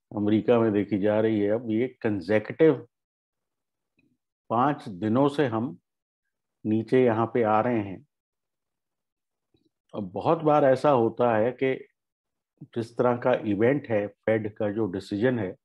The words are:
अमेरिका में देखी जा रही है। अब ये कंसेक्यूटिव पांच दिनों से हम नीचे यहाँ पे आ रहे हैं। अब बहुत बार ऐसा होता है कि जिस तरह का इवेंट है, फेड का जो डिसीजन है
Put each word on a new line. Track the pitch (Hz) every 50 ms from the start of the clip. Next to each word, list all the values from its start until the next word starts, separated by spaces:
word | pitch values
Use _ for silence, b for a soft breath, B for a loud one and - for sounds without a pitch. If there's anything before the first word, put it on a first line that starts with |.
| _ _ -
अमेरिका | 107 104 104 107 107 101 - 123 117
में | 113 113 98
देखी | 104 101 95 113 98
जा | 92 104 104 107
रही | 110 110 110 104
है। | 101 101
अब | 107 117 127 113
ये | 107 110 123 131
कंसेक्यूटिव | - _ - 113 107 98 85 87 107 107 107 - - - 160 160 143 127 - - _ _ _ _ _ _ _ _ _ _ _ _ _ _ _ _ _ _ _ _ _ _ _ _ _ _ _ _ _ _ _ _
पांच | 113 117 127 147 147 143 - 127
दिनों | 101 87 98 107 110 127 139 143
से | 143 - 151 123
हम | 113 110 117 143 170 180 _ _ _ _ _ _ _ _ _ _ _ _ _ _ _ _ _
नीचे | 107 107 110 110 110 - 131 127
यहाँ | 120 110 110 117 113 -
पे | 127 113
आ | 107 107 110
रहे | 110 123 123 113
हैं। | 104 98 92 - - _ _ _ _ _ _ _ _ _ _ _ _ _ _ _ _ _ _ _ _ _ _ _ _ _ _ _ _ _ _ _ _ _ _ _ _ _ -
अब | 113 104 90
बहुत | 92 101 101 131 165 165
बार | 156 151 147 151 143
ऐसा | 135 131 127 - 151
होता | 143 123 113 113 110 - 120 120 113 107
है | 107 123
कि | 123 - 135 131 131 - - - _ _ _ _ _ _ _ _ _ _ _ _ _ _ -
जिस | - - 120 113 - - -
तरह | 123 123 120 117
का | - 131 123
इवेंट | - - 110 104 95 113 120 143 147 139 -
है, | 113 104 104 101
फेड | - _ _ - 110 113 107 104 104
का | - 110 104
जो | 101 110 113
डिसीजन | 98 87 98 92 - 101 101 107 131 127 120
है | 104 90 - - _